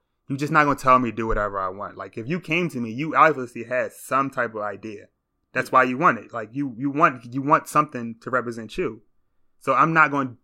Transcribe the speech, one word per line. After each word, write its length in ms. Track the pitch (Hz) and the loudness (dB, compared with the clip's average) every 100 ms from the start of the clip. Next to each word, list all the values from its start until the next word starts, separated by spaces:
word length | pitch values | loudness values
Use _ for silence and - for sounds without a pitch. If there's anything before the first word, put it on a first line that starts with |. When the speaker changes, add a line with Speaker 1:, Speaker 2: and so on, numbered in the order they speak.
| _ _ - | _ _ -10
Speaker 1:
you 100 | 139 | -6
just 140 | 143 | 0
not 140 | 160 147 | 2 4
gonna 120 | 135 | 2
tell 220 | 131 127 | 4 4
me 100 | 123 | 4
to 60 | 107 | -2
do 100 | 113 | -2
whatever 340 | 107 104 98 | 0 0 -2
I 100 | 95 | -4
want. 280 | 98 98 98 | -6 -12 -12
Like, 180 | 98 117 | -12 -10
if 120 | 113 | -6
you 120 | 175 | -6
came 300 | - 160 175 | -4 -2 -2
to 100 | 123 | -4
me, 120 | 117 | -6
you 240 | 113 156 127 | -6 -2 4
obviously 480 | 156 135 123 120 | 6 4 -4 -10
had 280 | 113 127 110 | -6 -4 -4
some 360 | - - 131 139 | -8 -2 0 0
type 240 | 131 117 | -2 -4
of 80 | 110 | -4
idea. 460 | 104 104 110 101 101 _ _ _ _ | -8 -8 -12 -14 -18 _ _ _ _
That's 160 | 131 120 | -6 2
Speaker 2:
Yeah. 40 | |
Speaker 1:
why 100 | 131 127 | 4 4
you 120 | 127 | 4
want 220 | 170 117 | 2 2
it. 120 | - | -4
Like, 180 | 120 107 | -10 -8
you, 220 | 127 143 110 | -6 -8 -6
you 140 | 143 | -4
want, 420 | 139 165 123 117 | 2 2 2 -8
you 80 | 127 | -6
want 260 | 135 151 - | 2 0 2
something 460 | 151 151 127 117 113 | 0 0 -4 -10 -10
to 80 | - | -4
represent 480 | 123 117 117 110 - | -2 -2 -8 -10 -6
you. 240 | 165 110 _ _ _ _ _ _ | -6 -6 _ _ _ _ _ _
So 140 | - | 0
I'm 180 | 127 156 | 2 4
not 200 | 160 151 | 4 4
gonna 240 | 139 131 117 | 2 -4 -8